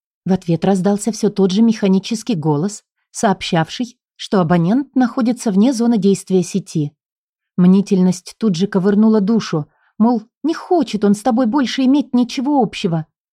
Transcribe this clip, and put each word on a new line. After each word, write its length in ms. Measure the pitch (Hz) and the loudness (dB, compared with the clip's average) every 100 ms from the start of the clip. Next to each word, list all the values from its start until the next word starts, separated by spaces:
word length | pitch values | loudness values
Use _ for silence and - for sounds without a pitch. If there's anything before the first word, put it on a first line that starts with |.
| _ _ 175 | _ _ -2
В 80 | |
ответ 320 | 185 - 165 185 | -2 0 0 0
раздался 480 | 196 190 202 226 | 0 0 0 -2
всё 160 | 214 208 | -2 -2
тот 220 | 208 190 | 0 0
же 100 | 190 | 4
механический 760 | 226 220 196 190 - 220 - 175 | 2 2 2 0 0 -6 -4 -2
голос, 480 | 156 147 196 - _ _ _ | 0 -2 -2 -8 _ _ _
сообщавший, 880 | - 214 190 - 165 160 - 240 - _ _ | -4 -2 -2 -2 -2 -2 -6 -10 -12 _ _
что 240 | - 202 | -4 0
абонент 560 | 165 175 165 247 277 254 | 2 2 2 0 -2 0
находится 560 | 247 269 233 277 240 | 0 0 -2 -2 0
вне 220 | 190 240 | 2 2
зоны 240 | 226 233 226 | 2 0 2
действия 460 | 196 190 - 185 | 2 0 0 -2
сети. 500 | 175 190 - 165 147 - _ _ _ _ _ - | 0 -6 -6 -4 -4 -8 _ _ _ _ _ 2
Мнительность 800 | 180 190 190 185 185 180 - - | 4 4 2 0 0 -2 -8 -4
тут 180 | 220 160 | -2 -2
же 120 | 196 | -2
ковырнула 540 | 196 190 208 220 220 | 0 0 2 4 2
душу, 460 | 196 226 - 160 147 _ _ - | 2 -2 -2 -6 -8 _ _ -2
мол, 260 | 226 233 - _ | 0 0 -4 _
не 100 | 294 | -6
хочет 500 | 339 - 359 254 208 | -6 -2 -2 0 0
он 100 | 202 | 0
с 80 | 202 | 0
тобой 240 | 262 240 240 | 0 0 0
больше 380 | 285 226 - | 0 -2 0
иметь 300 | 254 285 269 | 2 2 0
ничего 480 | 240 247 - 254 285 | -2 -2 -4 -2 0
общего. 440 | 214 - 180 165 156 _ _ | 0 -2 -4 -4 -6 _ _